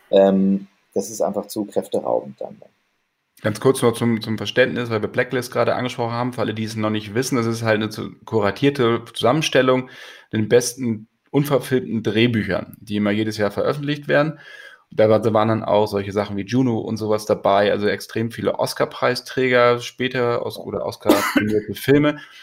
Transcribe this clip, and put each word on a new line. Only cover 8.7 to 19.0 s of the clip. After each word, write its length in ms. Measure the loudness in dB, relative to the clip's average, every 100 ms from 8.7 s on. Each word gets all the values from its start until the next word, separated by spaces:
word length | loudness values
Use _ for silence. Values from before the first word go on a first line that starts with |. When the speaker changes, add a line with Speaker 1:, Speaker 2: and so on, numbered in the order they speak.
| 2 2 0 -4
Speaker 2:
Zusammenstellung 760 | -2 2 2 2 2 4 2 -2 -16 -20 -20 -6
den 160 | -4 4
besten 580 | 4 2 -4 -4 -4 -8 _ _
unverfilmten 720 | -2 2 0 2 -2 0 -4
Drehbüchern, 760 | 0 2 2 2 0 -4 -6 -16
die 160 | -6 -2
immer 160 | 0
jedes 260 | 0 -2 -2
Jahr 140 | -2
veröffentlicht 560 | 0 -2 -2 -4 -6 0
werden. 320 | 0 0 -4 -16 -20 -20 -20 _
Da 200 | 2 4
war-, 100 | 6
da 140 | 4
waren 160 | 2 2
dann 140 | 0 2
auch 200 | 2 2
solche 280 | -2 -2
Sachen 240 | -4 -4 -6
wie 80 | -2
Juno 340 | 0 0 0
und 160 | -4 -6
sowas 300 | -2 -2 0
dabei, 460 | 0 4 4 4
also 140 | 2 0
extrem 440 | -2 -6 -4 -4
viele 260 | -2 -4 -2
Oscar-Preisträger 1200 | -4 -2 -4 -2